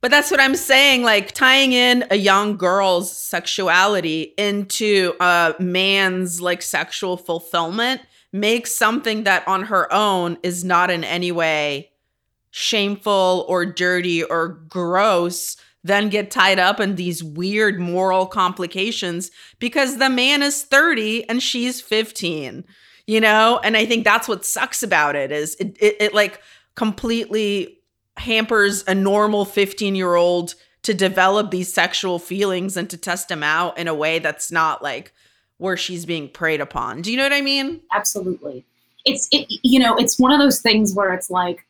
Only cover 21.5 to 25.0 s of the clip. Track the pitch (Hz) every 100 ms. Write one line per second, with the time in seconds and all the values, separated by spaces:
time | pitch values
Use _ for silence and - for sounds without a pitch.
21.5 | 247 247 247 - 220 220 - 175 156 135
22.5 | 120 - _ _ _ - 220 220 214 220
23.5 | 240 208 220 226 233 220 214 - 196 -
24.5 | - 262 - 226 180